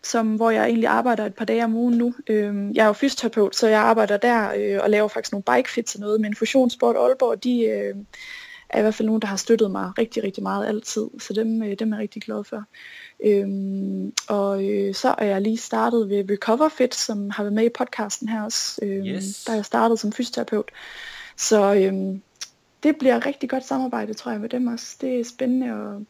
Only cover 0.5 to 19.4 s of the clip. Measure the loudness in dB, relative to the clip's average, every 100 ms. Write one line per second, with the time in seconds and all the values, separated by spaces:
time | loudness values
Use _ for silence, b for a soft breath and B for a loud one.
0.5 | 2 2 2 4 4 2 0 -2 -4 -2
1.5 | 0 2 2 2 2 2 -2 -2 0 0
2.5 | -2 -2 4 4 4 0 0 -2 2 2
3.5 | 4 4 6 6 4 4 4 4 4 2
4.5 | 0 0 2 4 4 2 -2 -6 -4 2
5.5 | 2 2 -2 -6 -6 -2 0 0 -2 2
6.5 | 4 4 4 2 4 4 4 2 0 0
7.5 | 2 2 0 -4 -6 -14 B B B B
8.5 | B B 2 2 2 0 0 0 -6 2
9.5 | 4 4 0 -6 -2 -2 -2 -6 -6 -4
10.5 | -2 -2 -4 -4 -6 -6 -8 -8 -4 -2
11.5 | -2 -2 -2 -4 -2 -6 -8 -10 -8 -8
12.5 | -10 -12 B B B B B 2 4 2
13.5 | -4 -4 -4 -4 -4 -4 -6 -2 -2 0
14.5 | 0 0 0 0 0 0 0 0 0 0
15.5 | -2 -4 0 2 2 0 -2 -2 -2 0
16.5 | 2 2 2 0 0 -6 -4 -6 -4 -2
17.5 | 2 2 0 -6 -4 -6 -4 -4 -4 -4
18.5 | -4 -6 -4 -4 -4 -4 -6 -6 -8